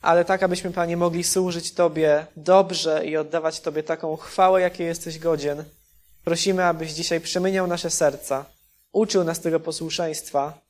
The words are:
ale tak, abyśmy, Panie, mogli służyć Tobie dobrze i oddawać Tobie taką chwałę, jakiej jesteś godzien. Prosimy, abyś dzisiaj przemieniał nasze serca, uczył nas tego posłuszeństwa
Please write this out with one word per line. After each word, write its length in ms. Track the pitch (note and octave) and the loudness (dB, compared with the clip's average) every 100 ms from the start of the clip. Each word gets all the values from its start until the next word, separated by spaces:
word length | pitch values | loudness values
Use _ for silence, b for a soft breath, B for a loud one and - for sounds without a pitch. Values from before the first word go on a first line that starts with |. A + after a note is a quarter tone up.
ale 220 | - E3+ | 4 2
tak, 180 | F3 F#3+ | 4 2
abyśmy, 280 | F#3+ F3+ F#3 | 0 -2 -4
Panie, 260 | F3 E3+ E3+ | -4 -2 0
mogli 280 | F3 D#3+ | 0 0
służyć 480 | D#3 F#3+ F#3 E3+ - | -2 0 0 -4 -8
Tobie 540 | - F3 D#3+ D#3 D3 D#3 - | 0 0 4 4 4 0 -10
dobrze 680 | D#3 F#3+ F#3+ E3+ D#3+ D#3 D#3 | 6 6 6 0 0 0 0
i 100 | D#3 | -4
oddawać 440 | D3+ E3 D#3+ D#3+ | -2 -2 -2 -4
Tobie 220 | - D3+ | -6 -6
taką 340 | D3+ D#3+ E3 D#3 | -4 -4 -4 -6
chwałę, 440 | - - F#3 F#3 | -8 4 6 6
jakiej 260 | F3+ F3+ E3+ | 2 -2 -6
jesteś 320 | E3 - D#3+ | -6 -8 -4
godzien. 460 | E3 D#3 C#3+ D3 D#3 _ _ _ _ - | -2 0 0 -4 -10 _ _ _ _ -10
Prosimy, 400 | - E3+ G3 F#3 | -4 0 0 2
abyś 260 | F3+ E3 D#3+ | 2 2 -4
dzisiaj 300 | D3+ - E3 | -6 -2 -2
przemieniał 460 | E3 F#3 F#3 F#3+ F3+ | -2 -2 0 0 -2
nasze 240 | E3+ E3+ | -2 -4
serca, 540 | - D3+ C#3 - C3+ C#3+ _ _ _ _ | 2 2 0 -6 -6 -6 _ _ _ _
uczył 320 | G3 G#3+ G3 | -2 2 2
nas 160 | E3+ E3 | 0 -2
tego 200 | E3+ E3 | 0 -2
posłuszeństwa 1000 | E3 D3+ E3 - E3 D#3 - C#3+ C#3+ D#3 _ | -2 -8 -6 -4 -4 -4 -4 -4 -4 -8 _